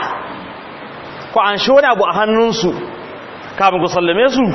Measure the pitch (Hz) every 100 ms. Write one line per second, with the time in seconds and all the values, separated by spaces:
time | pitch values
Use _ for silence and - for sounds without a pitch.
0 | - - - - - - - - - -
1 | - - - 226 202 202 - 269 285 214
2 | 175 180 214 220 226 - 180 - - -
3 | - - - - - - 196 180 165 180
4 | 175 180 262 254 226